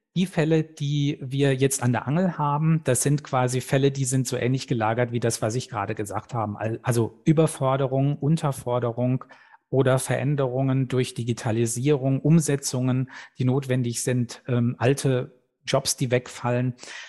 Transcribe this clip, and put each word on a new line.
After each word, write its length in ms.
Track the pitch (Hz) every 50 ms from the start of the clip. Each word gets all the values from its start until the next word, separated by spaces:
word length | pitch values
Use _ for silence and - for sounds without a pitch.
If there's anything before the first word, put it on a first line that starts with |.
| _ _ _
Die 120 | 170 190 185
Fälle, 360 | - 170 151 156 160 156 156
die 540 | 156 - - 147 143 147 147 143 143 156 -
wir 340 | 143 127 135 139 139 139 135
jetzt 260 | 127 135 135 - -
an 100 | 123 123
der 160 | 123 110 - 139
Angel 300 | 143 175 190 180 - -
haben, 440 | 151 143 143 147 160 160 165 160 160
das 180 | - 127 -
sind 220 | - 139 147 147 147
quasi 380 | - - 127 127 123 127 127
Fälle, 280 | - - - 135 135 139
die 160 | 135 139 135
sind 220 | 123 135 131 127 -
so 100 | 127 120
ähnlich 300 | - 123 135 131 - -
gelagert 440 | 139 117 110 110 113 120 120 117
wie 80 | 117 120
das, 220 | 117 117 - -
was 140 | 127 110 110
ich 140 | 127 - -
gerade 260 | 123 107 98 98 110
gesagt 400 | - 107 95 92 104 - - -
habe. 240 | 117 110 104 104 -
Al-, 200 | 104 110 113 - -
also 360 | - 117 117 113 104 - - _
Überforderung, 920 | 170 156 156 160 151 - - 139 131 131 135 139 127 131 135 135 143 147 -
Unterforderung 1080 | 143 143 165 160 - 143 135 - - 123 120 123 120 120 117 120 123 127 127 127 - - - - - _ - _ _ _ 135
oder 260 | 131 135 127 131 131
Veränderungen 880 | - - 127 120 123 143 151 139 135 127 123 127 135 135 131 135 135 123
durch 240 | 131 127 123 - -
Digitalisierung, 1080 | - 113 120 113 - - 120 107 117 117 113 113 123 127 147 151 135 131 135 135 131
Umsetzungen, 880 | - 147 160 170 151 - 143 135 - - - 127 127 131 127 131 131 - - - - - _ -
die 80 | 127
notwendig 580 | 127 127 143 139 127 127 127 123 120 117 - -
sind, 400 | 135 123 127 120 117 - - - -
ähm, 260 | 123 120 120 120 127 -
alte 540 | 117 127 139 139 - 139 131 123 135 - - _ _ _ _ _ _
Jobs, 300 | - - 135 - - -
die 160 | - 143 120
wegfallen. 640 | 123 120 - - - - - 120 123 123 123 127 127 - - - - - -